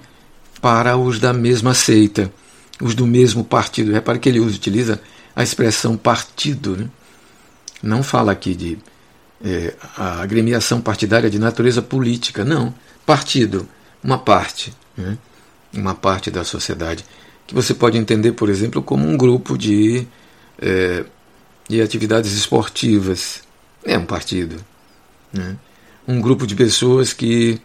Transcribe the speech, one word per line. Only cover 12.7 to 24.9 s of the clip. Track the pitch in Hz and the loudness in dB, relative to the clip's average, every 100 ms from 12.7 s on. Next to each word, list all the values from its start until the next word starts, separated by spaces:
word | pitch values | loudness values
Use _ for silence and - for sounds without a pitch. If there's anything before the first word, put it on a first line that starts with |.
| - - - | -8 -20 -4
Partido, | - 143 - 139 107 95 92 _ _ _ | 2 2 2 0 0 0 -8 _ _ _
uma | 127 127 | -2 0
parte, | - 95 - - - - _ - | 4 2 2 -8 -14 -16 _ -10
né? | 92 113 - _ _ _ _ | -8 -8 -12 _ _ _ _
Uma | 98 98 92 | -6 -4 0
parte | 98 95 - | 0 0 -2
da | 90 | -6
sociedade, | 85 - - 82 82 82 - - - _ - | -6 -6 -8 -6 -6 -8 -12 -20 -20 _ -6
que | |
você | 127 120 | -2 -2
pode | 127 120 113 | 2 2 2
entender, | 104 110 110 | 2 2 2
por | 113 104 | 2 0
exemplo, | 98 113 - | 0 -2 -4
como | - 139 151 | -2 0 0
um | 156 | 2
grupo | 127 123 - 135 | 4 2 0 -4
de, | 107 104 107 120 123 - _ _ _ - | 0 2 2 0 -4 -14 _ _ _ -8
é, | 95 95 92 90 - - _ _ _ _ - | -2 0 0 -2 -6 -14 _ _ _ _ -4
e | 110 | -2
atividades | 107 113 110 113 104 | 0 -2 0 0 0
esportivas. | 101 - 127 107 - 123 104 95 92 - - - _ _ _ - | -4 0 0 -2 -2 2 2 2 -2 -6 -12 -18 _ _ _ -4
É | 98 | -4
um | 85 | -2
partido, | 87 - 92 85 80 101 _ _ | -8 -6 -6 -6 -10 -18 _ _